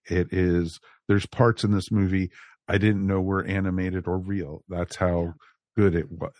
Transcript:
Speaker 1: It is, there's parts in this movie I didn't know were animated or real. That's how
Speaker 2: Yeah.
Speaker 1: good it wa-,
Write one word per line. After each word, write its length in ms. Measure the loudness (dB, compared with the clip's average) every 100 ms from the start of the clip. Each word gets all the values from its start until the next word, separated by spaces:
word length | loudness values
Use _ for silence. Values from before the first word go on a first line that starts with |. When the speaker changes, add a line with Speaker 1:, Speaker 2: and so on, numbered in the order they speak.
| -2
Speaker 1:
It 240 | 0 0
is, 480 | 2 2 2 0 -6 _ _ 0
there's 180 | 0 0
parts 380 | 2 2 4
in 80 | 0
this 200 | 0 0
movie 400 | 0 2 0 -2 -6 -20 _ -2
I 100 | 2
didn't 280 | 2 2 0
know 160 | 0
were 220 | 0 -2 0
animated 640 | -2 0 -2 -2 -4 -4
or 100 | -4
real. 460 | -4 -6 -6 -12 -10
That's 260 | -6 -6 -2
how 260 | 0 0
Speaker 2:
Yeah. 100 | -2 -8 -20 _ _ 2
Speaker 1:
good 180 | 4 2
it 160 | -2
wa-, 180 | -8 -12